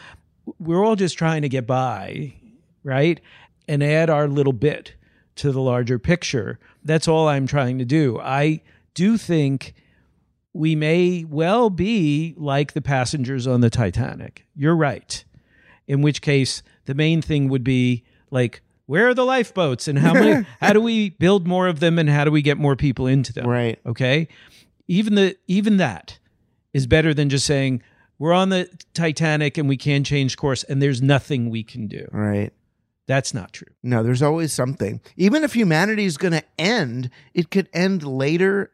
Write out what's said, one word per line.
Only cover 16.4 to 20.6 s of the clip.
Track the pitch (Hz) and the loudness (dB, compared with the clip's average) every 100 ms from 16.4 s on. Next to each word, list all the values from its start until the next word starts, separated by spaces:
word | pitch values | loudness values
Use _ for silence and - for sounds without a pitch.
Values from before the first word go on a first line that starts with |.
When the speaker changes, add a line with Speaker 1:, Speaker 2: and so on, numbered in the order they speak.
| 127 - - _ | 0 -4 -12 _
Speaker 1:
the | - | -8
main | 139 156 165 | -2 0 0
thing | 147 147 135 | 0 -2 0
would | 135 | -2
be, | 120 127 123 120 _ _ - | 0 2 2 0 _ _ -6
like, | 131 123 - _ _ - | -2 -2 -4 _ _ -4
where | 160 240 | 0 2
are | |
the | 247 | 2
lifeboats | 254 262 226 190 156 123 - | 0 0 -2 -2 -2 -2 -2
and | 143 | 0
how | 165 | 4
many, | 180 214 294 190 | 4 4 4 0
Speaker 2:
<laughs> | - | -2